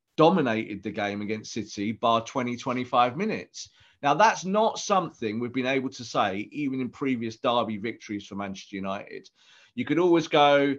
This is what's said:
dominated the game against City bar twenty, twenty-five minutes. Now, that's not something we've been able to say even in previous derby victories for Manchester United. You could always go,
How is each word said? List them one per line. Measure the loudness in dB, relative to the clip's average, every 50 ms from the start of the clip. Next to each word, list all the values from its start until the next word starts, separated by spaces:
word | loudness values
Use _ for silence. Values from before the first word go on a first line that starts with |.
| _ _ _ 6
dominated | 6 6 6 6 2 2 0 0 -2 -4 -8 -8 -8
the | -8
game | -4 -4 -4 -2 -2 -4 -4
against | -6 -6 -6 -8 -8 -8
City | -8 -8 -8 -6 -6 -4 -4
bar | -4 0 2 2 4 2 0
twenty, | -2 -4 -4 -4 -4 -6
twenty-five | -6 -6 -4 -4 -4 -4 0 2 2 2 2 2
minutes. | -2 -4 -4 -4 -6 -8 -12 _ -16 -16 -16 _ _ _ _ _ _ 0
Now, | 0 4
that's | 6 4 4 4 0 -4
not | -2 0 2 2 2 0 -2
something | -2 0 0 0 0 -2 -6 _ -6 -4 -4 -4
we've | -4 -4 -2
been | -2 -2
able | 0 0 0 -2 -4
to | -8 -10 -14
say | -4 -2 0 0 0 0 -4 -8 -8 -8
even | -6 -4 -4 -4 -4
in | -6 -6
previous | -6 -6 -4 -2 -2 -2 -4 -6 -8
derby | -4 -2 0 2 2 0 0 -4 -6
victories | -6 -8 -8 -8 -10 -8 -8 -8 -8
for | -10 -10
Manchester | -8 -8 -8 -10 -12 -14 -12 -10
United. | -8 -6 -6 -6 -6 -8 -12 -14 -16 -16 -18 _ _ _ _ _ _ _ _ _
You | -8 -4
could | 0 0 2
always | 4 4 4 4 4 2
go, | 4 6 6 8 6 6 4 2 0